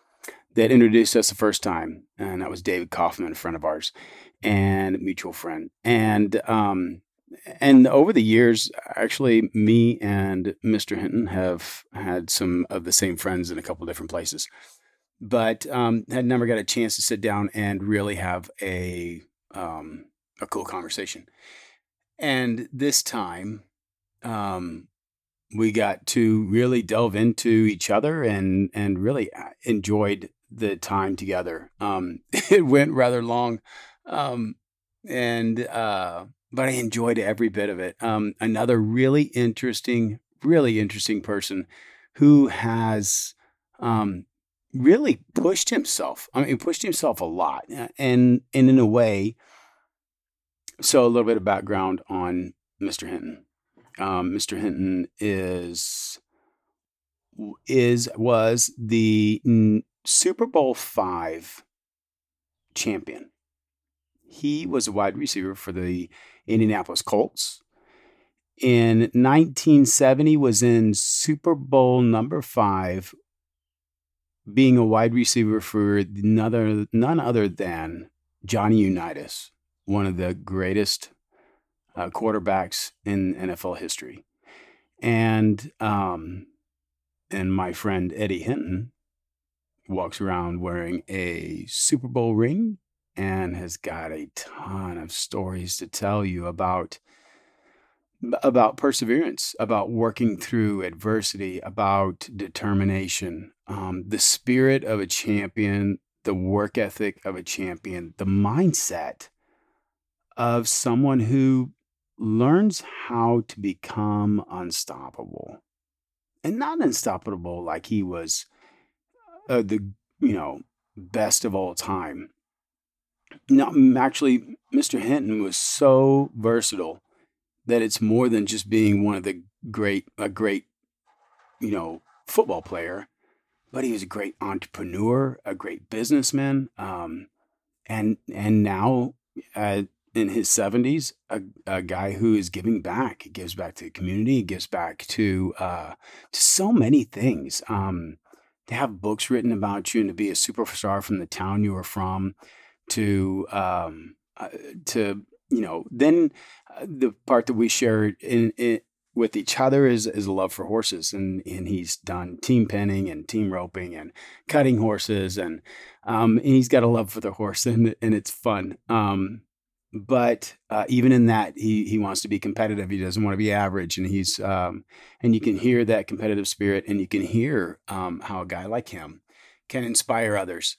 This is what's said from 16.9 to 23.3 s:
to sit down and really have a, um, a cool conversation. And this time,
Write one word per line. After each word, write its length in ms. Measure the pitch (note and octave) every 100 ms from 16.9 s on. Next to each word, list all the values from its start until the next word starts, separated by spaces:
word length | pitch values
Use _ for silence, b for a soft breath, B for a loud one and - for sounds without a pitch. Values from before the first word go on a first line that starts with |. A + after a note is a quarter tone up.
| -
to 60 |
sit 200 | - G#2+
down 260 | G#2+ G2+ G#2
and 280 | G#2 G#2 G2
really 340 | G2+ G#2 G2+ F#2+
have 340 | F#2 F2+ F2 -
a, 600 | G2 F2+ F2+ F2+ F2 E2+ - _ _
um, 520 | G2 F2 D#2+ D#2 D2+ - _ _ -
a 40 | -
cool 180 | G#2
conversation. 600 | F2 F#2+ E2 - F#2+ - - b b b b b b _ _ -
And 500 | D3+ C3 B2 A2+ A#2
this 320 | B2+ C#3+ C3+
time, 640 | - A#2+ F#2